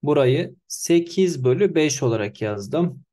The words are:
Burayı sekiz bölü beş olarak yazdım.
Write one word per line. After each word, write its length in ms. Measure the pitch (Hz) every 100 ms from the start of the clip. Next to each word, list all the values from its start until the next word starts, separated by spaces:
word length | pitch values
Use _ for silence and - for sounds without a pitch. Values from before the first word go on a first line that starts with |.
Burayı 520 | 143 147 127 139 180 - _
sekiz 760 | - - 170 170 - 185 151
bölü 320 | 127 175 202 160
beş 280 | 156 -
olarak 380 | 131 113 104 -
yazdım. 640 | 107 104 101 147 175 - _